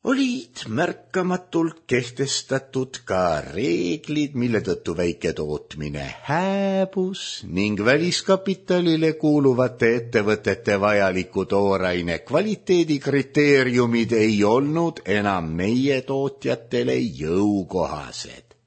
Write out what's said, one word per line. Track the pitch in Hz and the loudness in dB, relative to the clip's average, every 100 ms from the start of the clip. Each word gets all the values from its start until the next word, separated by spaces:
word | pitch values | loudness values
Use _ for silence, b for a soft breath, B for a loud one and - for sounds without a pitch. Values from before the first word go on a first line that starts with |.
| - | 0
olid | 269 262 240 120 - 107 | 0 0 -4 -10 -14 -6
märkamatult | 110 175 180 - 185 180 180 - 170 165 - | -2 -2 -4 -6 -4 -2 -2 -2 -2 -2 -4
kehtestatud | - 123 120 - 135 - - 135 131 131 131 - | -2 -2 -2 -6 -4 -4 -4 -4 -4 -6 -6 -10
ka | - 95 90 78 | -4 0 2 0
reeglid, | 67 78 143 175 180 156 151 151 143 120 | -4 -4 -2 -2 -2 -4 -4 -4 -2 -2
mille | 123 107 | 0 0
tõttu | 95 87 - 85 | -2 -4 -4 -2
väiketootmine | 87 82 85 76 76 76 - 76 73 73 67 - | -2 -2 -4 -4 -6 -6 -8 -10 -8 -8 -10 -12
hääbus | - 156 190 196 196 190 190 190 185 196 - - | -4 -2 0 -2 -2 -2 -2 -2 -4 -6 -12 -12
ning | 90 87 104 101 | -6 -2 0 0
väliskapitalile | 107 147 175 175 - 190 190 185 - 180 170 160 160 | 2 2 2 -2 0 0 0 -6 -2 0 2 2 0
kuuluvate | 156 151 147 139 120 127 120 117 123 | 2 2 4 4 4 0 2 2 2
ettevõtete | 120 117 104 107 107 98 - 101 | 0 0 2 2 0 0 0 2
vajaliku | 101 104 95 92 90 98 92 | 4 4 2 0 -2 -4 0
tooraine | 101 101 95 92 90 87 82 | 2 2 2 0 0 -2 -4
kvaliteedikriteeriumid | - 147 214 208 - 180 165 143 139 139 135 147 147 139 127 123 120 117 113 | -2 -2 0 -4 0 2 2 0 0 -2 0 2 6 6 4 2 2 2 2
ei | 117 110 104 | 2 2 4
olnud | 101 120 143 160 165 - | 4 4 2 0 -2 -4
enam | 90 104 101 95 80 | -4 0 0 -2 -4
meie | 82 98 123 139 131 | -2 0 0 0 0
tootjatele | 127 135 139 135 135 123 - 123 127 127 | -2 -4 -4 -6 -6 -6 -4 -2 0 -2
jõukohased. | 123 64 78 90 104 101 85 92 76 78 64 - - - _ _ | -4 -6 -2 0 2 0 -2 -4 -4 -6 -10 -14 -14 -18 _ _